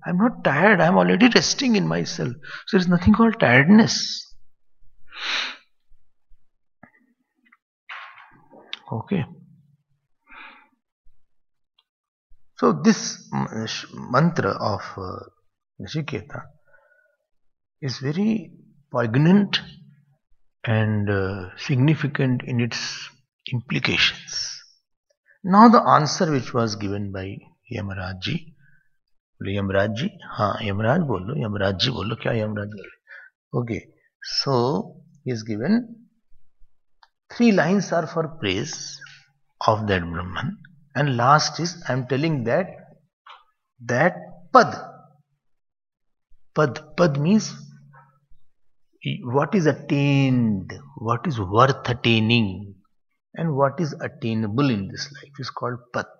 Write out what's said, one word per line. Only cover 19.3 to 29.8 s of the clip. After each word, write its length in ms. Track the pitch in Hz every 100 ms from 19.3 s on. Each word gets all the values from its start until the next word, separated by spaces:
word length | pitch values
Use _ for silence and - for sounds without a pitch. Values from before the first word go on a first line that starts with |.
| 196 202 - - - - _ _ _ _ _ _ _
and, 460 | - 110 110 107 101
uh, 400 | 101 95 101 90 -
significant 880 | - 135 139 156 143 - 135 123
in 160 | - 127
its 500 | 120 - - - - _ _ _ -
implications. 1120 | 123 - 147 - - - - - - - - - _ _ _ _ _ _ _
Now 240 | 190 196 233
the 120 | 226
answer 500 | - 135 151 - 175
which 220 | 143 -
was 220 | 123 117 104
given 360 | 101 101 101
by 140 | 95 95 104 - _ _
Yamaraj 500 | 104 98 95 92 92
ji, 140 | 92 170 - _ _ - _ _ _ _ _ _
बोले, 120 | 101 98
"यमराज 340 | 98 95